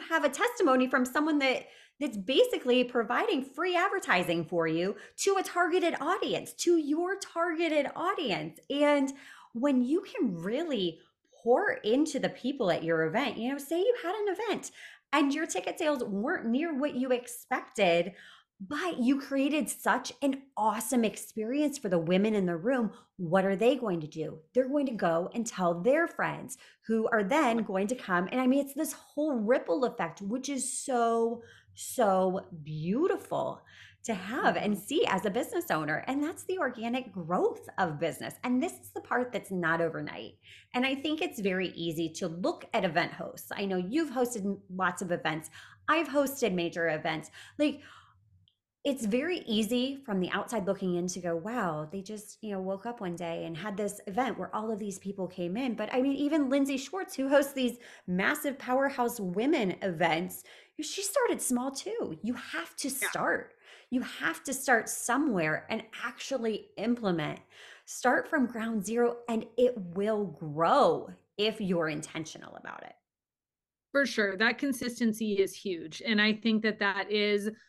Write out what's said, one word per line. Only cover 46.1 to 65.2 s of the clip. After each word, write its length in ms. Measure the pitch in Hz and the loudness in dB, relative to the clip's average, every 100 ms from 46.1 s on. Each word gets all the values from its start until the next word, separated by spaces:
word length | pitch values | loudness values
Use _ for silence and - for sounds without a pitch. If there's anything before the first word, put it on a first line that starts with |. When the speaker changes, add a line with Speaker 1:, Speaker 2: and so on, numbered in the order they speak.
| 285 269 269 226 | 2 2 0 0
Speaker 1:
major 360 | 180 170 170 165 | 0 -2 0 0
events. 400 | 156 160 156 - - - - | 0 -2 -4 -8 -18 -12 0
Like, 240 | 294 - - - - _ _ _ _ _ _ _ 285 | 0 0 -12 -20 -20 _ _ _ _ _ _ _ -2
it's 200 | 269 220 | 0 0
very 340 | 247 320 359 | 0 0 -2
easy 580 | - 214 214 247 262 277 - | 0 0 2 0 0 -4 -4
from 160 | 190 | -2
the 80 | 180 | 0
outside 360 | 196 - 226 185 | -2 -2 -2 -2
looking 300 | 190 190 175 | -2 0 0
in 100 | 175 | -2
to 120 | 185 | -4
go, 160 | 175 170 | -4 -4
"Wow, 540 | 196 247 185 151 151 | -4 -2 -2 -2 -6
they 100 | 196 | -10
just, 360 | 190 214 208 - | -10 -12 -14 -12
you 100 | 214 | -8
know, 100 | 190 | -6
woke 240 | 190 196 226 | -4 -6 -6
up 160 | 233 | -6
one 160 | 185 170 | -6 -4
day 260 | 170 170 | -6 -6
and 120 | 165 160 | -6 -8
had 180 | 185 196 | -6 -4
this 240 | 202 190 - | -4 -6 -6
event 320 | 196 262 190 | -2 -2 -2
where 160 | 180 214 | -6 -6
all 160 | 220 | -4
of 80 | 208 | -4
these 180 | 208 185 | -6 -8
people 280 | 196 196 180 | -8 -6 -6
came 300 | - 175 202 | -4 -4 -2
in." 180 | 262 220 | -4 -4
But 180 | 214 | -2
I 80 | 254 | 0
mean, 120 | 269 | 2
even 360 | 277 285 311 262 | 2 2 2 4
Lindsay 280 | 285 277 269 | 2 2 0
Schwartz, 360 | - 381 370 | -4 -6 -6
who 140 | - 269 | -4 4
hosts 240 | 285 285 | 4 4
these 260 | 269 247 240 - - - | 0 -2 -2 -16 -14 -4
massive 500 | 180 220 302 285 262 | 0 2 0 -2 -4
powerhouse 600 | 247 254 277 269 240 240 | 0 2 2 2 0 0
women 560 | 185 180 262 320 190 - | -4 0 2 4 2 0
events, 640 | 196 160 170 160 180 - - - - - | -2 2 2 2 -2 -8 -16 -20 -20 -10
she 220 | 302 - | -8 -4
started 380 | 403 571 466 294 | 0 2 2 2
small 300 | - 247 262 | 0 0 -2
too. 460 | 269 370 466 - 160 | -6 -6 -4 -6 -6
You 120 | 208 247 | -6 -6
have 380 | - 311 330 - | -6 -8 -8 -6
to 100 | 277 | -6
Speaker 2:
Yeah. 220 | 175 202 | -2 -2
Speaker 1:
start. 440 | 156 262 320 - _ - - - | 0 0 -2 -4 _ -20 -20 -4
You 100 | 247 | -4
have 460 | 214 - 302 330 - | -2 -4 -4 -4 -6
to 80 | |
start 340 | 262 - 240 - | -4 2 2 2
somewhere 800 | - - 247 | -6 0 2